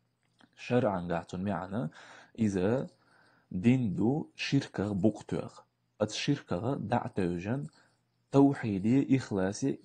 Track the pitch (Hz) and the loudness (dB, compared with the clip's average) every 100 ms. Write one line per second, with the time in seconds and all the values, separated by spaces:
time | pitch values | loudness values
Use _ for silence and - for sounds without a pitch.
0 | _ _ _ _ _ - - 123 117 92 | _ _ _ _ _ -14 -2 2 2 -2
1 | 87 85 - 90 101 95 92 104 156 - | -2 -4 -4 -6 -4 -4 -4 -6 -6 -10
2 | - - - - 110 95 95 131 175 _ | -20 -20 -12 -2 0 2 2 0 -4 _
3 | _ _ _ _ - 90 113 131 110 87 | _ _ _ _ -10 0 4 4 2 0
4 | 107 151 - - - 139 - - 104 101 | 2 0 -4 -8 0 0 0 -4 -2 2
5 | 107 - - 78 - - - _ _ - | 0 0 -6 -8 -8 -14 -20 _ _ -4
6 | 107 - - 143 - 87 117 139 101 120 | -4 -2 -2 -2 -2 -4 -4 -4 -2 -2
7 | - - 87 87 98 135 151 _ _ _ | -2 -2 -2 -2 -4 -6 -8 _ _ _
8 | _ _ _ 139 139 139 117 98 107 135 | _ _ _ 6 6 4 -2 0 2 2
9 | 117 131 - 101 92 101 139 - | 4 0 0 -2 -2 -2 -4 -4